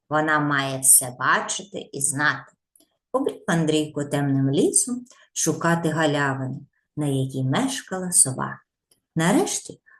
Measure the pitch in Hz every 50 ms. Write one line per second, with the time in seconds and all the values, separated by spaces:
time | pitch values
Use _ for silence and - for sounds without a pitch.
0 | _ _ 147 151 156 160 156 151 147 147 143 139 135 135 135 131 131 - - -
1 | 135 123 - - 131 147 170 214 208 - - - - - - - - - - 139
2 | 135 - 131 143 147 147 131 135 - - _ _ _ _ _ _ _ _ _ _
3 | _ _ - 262 269 - - - - - 175 165 160 151 156 156 151 147 - 147
4 | 143 139 147 143 143 139 135 135 135 135 135 165 262 403 - - - 247 247 247
5 | - - - _ _ _ _ - - 160 151 - - 165 170 170 170 156 147 160
6 | 160 151 143 143 143 135 135 131 131 131 131 - - - _ _ _ _ _ 147
7 | 151 143 135 135 131 131 131 131 131 131 143 196 262 262 - - - - 190 185
8 | 185 180 175 - - 135 131 - - - 135 - - _ _ _ _ _ _ _
9 | _ _ _ 160 160 175 220 320 415 427 - - - - - - _ _ - _